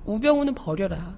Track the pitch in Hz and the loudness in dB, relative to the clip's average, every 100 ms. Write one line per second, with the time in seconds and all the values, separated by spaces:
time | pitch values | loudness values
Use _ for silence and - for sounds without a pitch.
0 | - 220 294 294 285 247 - 160 190 165 | -6 2 4 4 2 -2 -4 -2 -2 -4
1 | 175 | -8